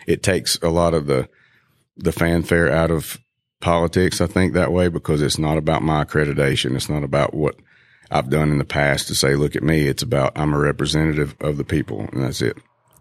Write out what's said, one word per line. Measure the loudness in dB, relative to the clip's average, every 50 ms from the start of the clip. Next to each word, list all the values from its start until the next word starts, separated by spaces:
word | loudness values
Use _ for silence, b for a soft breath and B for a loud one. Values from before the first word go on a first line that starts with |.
| B
it | -2 -2 0
takes | 0 0 0 0 0 -2 -4 -2
a | 0 0
lot | 2 2 2 2 2
of | 0 0
the, | 0 0 -2 -2 -4 b b b b b b b b b b b b _
the | -4 -4 -4
fanfare | 0 2 2 2 2 2 2 2 2 2 4 2
out | 2 2 2 2
of | 0 -2 -4 -6 -12 -16 _ _ _ _ _ _ _ _
politics, | 0 0 2 2 0 0 2 2 2 2 0 0
I | -2
think, | 0 2 2 2 2 2
that | 0 0 2
way, | 2 2 2
because | 0 0 -2 -2 -2 0 0 0
it's | 0 0 -2
not | 0 0 0
about | 0 0 0 0 0
my | 0 0 0 0 0
accreditation. | 0 0 0 0 0 0 0 0 2 0 0 -2 -2 -4
It's | -4 -4 -4
not | -4 -4 -2
about | -2 0 0 0 0 0
what | -2 -2 -2 -4 -6 b b b b b b b b b b
I've | -2 -2 0 0
done | 0 2 2 2
in | 2 0
the | 0
past | 0 0 0 2 2 2 0 -2
to | -4 -2
say, | 0 2 2 2
"Look | 2 0 0 -2
at | 0 0
me." | 2 2 2 2
It's | 0 0 -2 -2
about, | -2 0 0 0 0 -2
I'm | -2 -2 0 0
a | 2
representative | 0 0 0 -2 -2 -2 0 0 0 0 0 -2 -2 -4 -6 -6
of | -4 -4 -4
the | -4 -4
people, | -2 -2 -2 -2 -4 -6 -8 -8 -8
and | -6 -4
that's | -4 -4 -4 -4 -4
it. | -4 -4 -6 -12 _ _ _ _ _ _ _